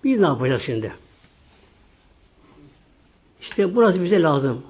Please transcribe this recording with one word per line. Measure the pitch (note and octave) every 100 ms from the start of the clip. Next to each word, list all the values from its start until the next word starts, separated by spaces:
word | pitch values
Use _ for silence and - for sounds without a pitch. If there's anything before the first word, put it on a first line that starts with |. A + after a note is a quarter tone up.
Biz | C4+ B3+
ne | F3+
yapacağız | B2+ C3 B2+ -
şimdi? | A2+ G#2+ - - _ _ _ _ _ _ _ _ _ _ _ _ _ _ - D3 _ _ _ _ _ _ _
İşte | - - G3 G#3+
burası | A3+ F3+
bize | F3 G#3
lazım. | D#3+ C#3+ C3+ A2+ -